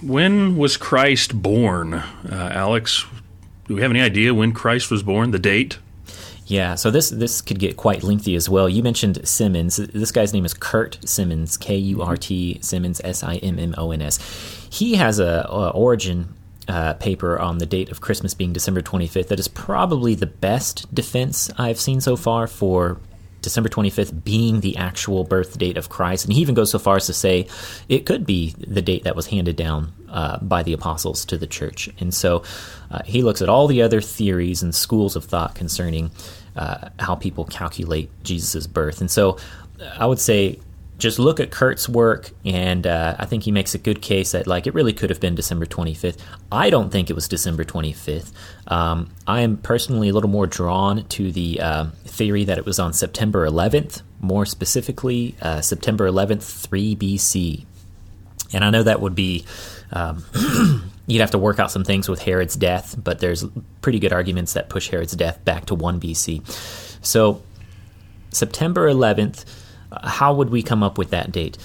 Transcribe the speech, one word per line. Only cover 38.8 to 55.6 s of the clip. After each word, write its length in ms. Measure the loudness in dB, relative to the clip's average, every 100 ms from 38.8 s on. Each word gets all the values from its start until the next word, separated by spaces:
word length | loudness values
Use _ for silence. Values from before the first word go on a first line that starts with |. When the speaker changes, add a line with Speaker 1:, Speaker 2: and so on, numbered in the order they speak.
| -2 -2
Speaker 2:
And 100 | 0
so, 280 | 4 4 2 -8 -18 -18 -16
uh, 40 | -12 -2
I 60 | 0
would 120 | 2
say 400 | 2 4 2 -2 -14 -18 -16 -2
just 240 | 0 4
look 180 | 2 2
at 140 | 0
Kurt's 360 | 2 2 2 0
work, 440 | 4 4 4 -4 -8
and, 400 | -2 0 2 2
uh, 300 | 2 2 0 -2
I 40 | -4
think 180 | -2
he 80 | 0
makes 200 | 0 0
a 60 | -2
good 240 | -2 -2
case 300 | 0 0 0
that, 160 | -2 0
like, 180 | 0 0
it 80 |
really 180 | 2 2
could 180 | 2 -2
have 100 | 0
been 160 | -2 -2
December 280 | -2 -2
twenty-fifth. 560 | -4 -4 -4 -4 -6 -6 -12 -18 -6
I 200 | 0 4
don't 200 | 4 2
think 180 | 0 0
it 40 |
was 160 | -2 -4
December 340 | -2 -2 -2
twenty-fifth. 720 | -4 -4 -4 -6 -6 -6 -8 -16 -20 -14 -2
Um, 440 | 0 0 0 -4 -8
I 180 | -2 2
am 160 | 2 0
personally 500 | 0 0 0 0 2
a 40 |
little 180 | 2 2
more 180 | 2 0
drawn 560 | 0 0 2 2 0 -2
to 200 | -2 -2
the, 300 | -2 -2 -2
uh, 240 | -2 -2 -4 -8
theory 380 | -8 -2 2 2 2
that 120 | 0
it 80 | -2
was 140 | -2
on 120 | 0
September 500 | 0 -2 0 0 2
eleventh, 580 | 2 2 2 2 0 -10 -18 -6
more 240 | 0 0
specifically, 920 | 0 -2 -2 -2 -2 -4 -2 0 -2 -4
uh, 200 | -4 -2